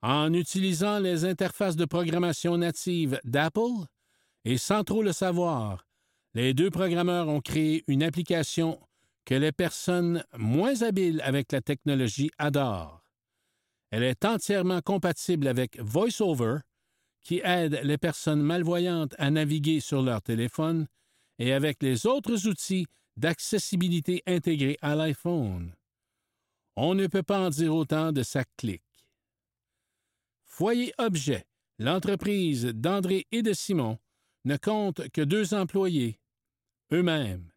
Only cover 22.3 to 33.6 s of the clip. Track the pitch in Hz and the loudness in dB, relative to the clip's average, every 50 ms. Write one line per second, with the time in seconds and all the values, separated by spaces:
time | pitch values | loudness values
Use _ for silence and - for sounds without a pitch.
22.3 | 240 214 180 220 196 - - - 190 185 175 - _ _ _ _ _ - 107 160 | -2 0 0 0 -2 -2 -2 -4 -2 -2 -2 -4 _ _ _ _ _ -2 -2 -2
23.3 | 170 - - - - 208 - - - 180 175 185 170 170 147 - 180 180 - - | -2 -2 -4 -4 -2 -2 -2 -2 -2 0 0 2 0 0 0 -2 -4 -2 0 0
24.3 | 180 175 - - 165 147 139 135 143 - - 147 147 151 156 160 147 - - 175 | -2 0 0 0 0 0 0 0 -2 -2 -2 -2 0 0 0 -2 -2 -4 -4 -2
25.3 | 175 165 131 104 92 90 85 85 87 _ _ _ _ _ _ _ _ _ _ _ | -2 0 -2 -2 -4 -6 -8 -10 -12 _ _ _ _ _ _ _ _ _ _ _
26.3 | _ _ _ _ _ _ _ _ _ - 123 160 185 196 196 180 - 190 180 - | _ _ _ _ _ _ _ _ _ -2 0 2 2 2 2 2 0 -2 0 0
27.3 | 202 196 190 180 147 139 165 160 156 160 156 139 156 156 160 165 156 143 120 - | 0 0 2 0 0 0 0 2 2 2 0 0 0 0 0 2 0 0 -2 -2
28.3 | - 143 127 _ _ - - 117 95 82 _ _ _ _ _ _ _ _ _ _ | -2 -4 -4 _ _ -6 -6 -6 -6 -6 _ _ _ _ _ _ _ _ _ _
29.3 | _ _ _ _ _ _ _ _ _ _ _ _ _ _ _ _ _ _ _ _ | _ _ _ _ _ _ _ _ _ _ _ _ _ _ _ _ _ _ _ _
30.3 | _ _ _ _ - - 165 208 233 240 240 240 - - 240 226 190 160 135 147 | _ _ _ _ -6 -2 0 2 2 2 0 -2 -2 -2 -2 0 0 0 0 0
31.3 | 131 98 - _ _ _ _ _ _ _ 110 123 165 190 175 190 196 185 - 202 | -2 -2 -2 _ _ _ _ _ _ _ -2 0 0 0 0 0 -2 0 0 0
32.3 | 208 202 185 165 147 123 117 123 113 110 113 165 190 202 185 185 190 190 - _ | 0 2 2 2 0 0 0 -2 -2 -2 -2 0 0 0 0 0 0 -2 -2 _
33.3 | - 233 233 226 202 - | -4 -2 0 0 -2 -2